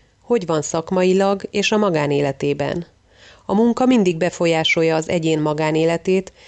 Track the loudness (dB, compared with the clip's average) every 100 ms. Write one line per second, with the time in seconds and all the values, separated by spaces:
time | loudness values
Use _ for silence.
0 | _ _ -2 -2 0 -2 -2 -6 -2 0
1 | 2 2 2 -2 -4 -4 0 0 2 0
2 | 0 0 -2 -2 -4 -2 -4 -6 -8 _
3 | _ _ -20 -16 -4 2 2 2 2 4
4 | 2 0 -4 0 0 2 0 2 2 0
5 | -2 -2 0 0 0 -2 0 0 0 0
6 | 0 -2 -2 -14